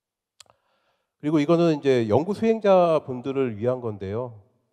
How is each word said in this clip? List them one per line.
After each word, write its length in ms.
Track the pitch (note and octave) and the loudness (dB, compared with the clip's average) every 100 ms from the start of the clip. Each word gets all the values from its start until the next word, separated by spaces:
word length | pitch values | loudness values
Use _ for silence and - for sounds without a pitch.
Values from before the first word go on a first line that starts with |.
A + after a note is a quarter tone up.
| _ _ _ - _ _ _ _ _ _ _ _ | _ _ _ -20 _ _ _ _ _ _ _ _
그리고 180 | D3 D#3 | -2 0
이거는 380 | D3 E3+ E3+ D3 | 2 2 2 2
이제 320 | C3+ B2+ A2 | 2 2 2
연구 240 | A2+ F3+ | 0 0
수행자분들을 1200 | G#3 A3+ A3+ G3+ F#3 E3+ D#3 C#3+ B2+ C3+ C3+ B2+ G#2 | -2 0 0 2 4 4 0 -2 -8 -4 -2 -2 -2
위한 220 | A#2+ B2+ | -4 -2
건데요. 600 | A#2 G#2 F#2+ A2 B2 G#2+ _ _ _ | -6 -8 -8 -8 -8 -14 _ _ _